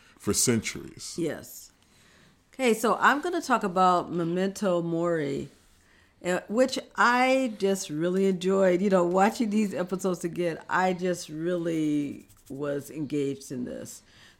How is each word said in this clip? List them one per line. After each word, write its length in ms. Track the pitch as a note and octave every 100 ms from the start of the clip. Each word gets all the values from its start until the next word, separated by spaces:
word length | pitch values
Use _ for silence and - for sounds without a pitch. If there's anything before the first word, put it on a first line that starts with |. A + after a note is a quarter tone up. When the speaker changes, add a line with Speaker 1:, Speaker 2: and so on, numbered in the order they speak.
| _ -
Speaker 1:
for 140 | -
centuries. 840 | G2 - A2+ - F2+ C2 - - -
Speaker 2:
Yes. 500 | D#3+ F#2+ - - - _ _ _ _ _ _ _ _
Okay, 200 | - C4
so 240 | A3 A3 F#3
I'm 220 | G3 C#4
gonna 180 | F4+ F4
talk 240 | - A#3
about 480 | G#3 F3+ F#3 F3 -
Memento 680 | F3 E3 F3+ F#3+ F#3+ G#3 F3
Mori, 680 | E3+ E3 E3+ E3 C#3+ C#3+ C#3+ _ _ _ _ _ _ _
uh, 160 | F3+ F3+ -
which 300 | G#3+ B3+ - - -
I 580 | A3 B3 B3+ C4 C4 G#3
just 300 | G3 F#3+ -
really 380 | D3+ F3 F#3 G3
enjoyed. 560 | F#3 F#3 G3 F#3+ F3+
You 80 | G3+
know, 140 | F#3
watching 440 | F3 F#3 G3+ A3+ A3
these 220 | G#3 G#3
episodes 480 | D3 F3+ F#3 F#3+ F3+
again, 360 | F3 D#3+ F3 D#3 -
I 240 | F3 F#3
just 380 | F3+ F#3 F3 -
really 960 | D3+ E3+ F3+ E3+ E3 D3+ D3 C#3+ - - - -
was 400 | C3+ C#3+ C#3+ C3+
engaged 600 | D3 C3+ D3 C#3 C3+ -
in 140 | B2+
this. 380 | B2 A1+ - - _ - -